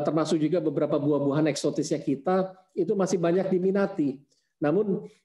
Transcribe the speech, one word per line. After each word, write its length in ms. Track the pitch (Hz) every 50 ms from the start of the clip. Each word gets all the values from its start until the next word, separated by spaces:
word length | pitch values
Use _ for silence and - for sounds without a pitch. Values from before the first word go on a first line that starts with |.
| 147
termasuk 320 | - 147 160 151 156 175 156
juga 240 | 151 151 180 175
beberapa 340 | 156 156 139 151 151 147 160 143
buah-buahan 480 | 139 151 147 143 143 139 135 156 156 151
eksotisnya 480 | 139 - - 147 - 170 147 - 160 139
kita, 560 | - 151 135 - - 180 185 190 185 190 - - _ _ - -
itu 160 | 170 180 214
masih 240 | 196 180 175 202 175
banyak 320 | 165 170 175 190 175 -
diminati. 720 | 190 180 180 190 190 202 196 196 - - 147 135 - - - _ _ _ _ _ _ -
Namun, 420 | 156 147 160 208 214 202 180 - - - - _